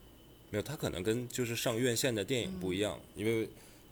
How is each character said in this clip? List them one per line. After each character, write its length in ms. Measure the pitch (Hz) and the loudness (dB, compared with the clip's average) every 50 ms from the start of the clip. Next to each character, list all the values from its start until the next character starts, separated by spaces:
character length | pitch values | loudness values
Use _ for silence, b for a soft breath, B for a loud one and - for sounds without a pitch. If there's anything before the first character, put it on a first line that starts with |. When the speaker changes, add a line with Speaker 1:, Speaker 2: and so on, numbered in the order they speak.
| B B - - - - - - - - | B B -20 -20 -20 -20 -20 -20 -10 -4
Speaker 1:
没 80 | - | -2
有， 60 | 107 - | -2 -2
他 120 | - 147 | -2 -4
可 140 | 156 - 101 | -2 -2 -2
能 140 | - 85 92 | 0 0 2
跟 260 | 107 110 123 123 120 | 2 2 2 0 -2
就 160 | - - 123 | -2 -2 -2
是 100 | 113 117 | 0 0
上 220 | 113 - 135 113 | -2 0 0 2
院 180 | 113 131 127 117 | 2 2 2 2
线 180 | 113 - 135 120 | 4 2 2 2
的 120 | 107 95 | 2 0
电 160 | - 135 120 | 0 0 0
影 180 | 104 92 95 92 | 0 -2 -4 -2
不 140 | 90 92 90 | -2 0 2
一 60 | 95 | 2
样， 200 | 104 101 73 60 - - - | 2 0 0 -4 -10 -14 -8
Speaker 2:
嗯。 80 | - 104 | -2 0
Speaker 1:
因 20 | |
为 220 | 110 117 113 110 - - B B B B B B B | 2 2 2 0 -2 -6 B B B B B B B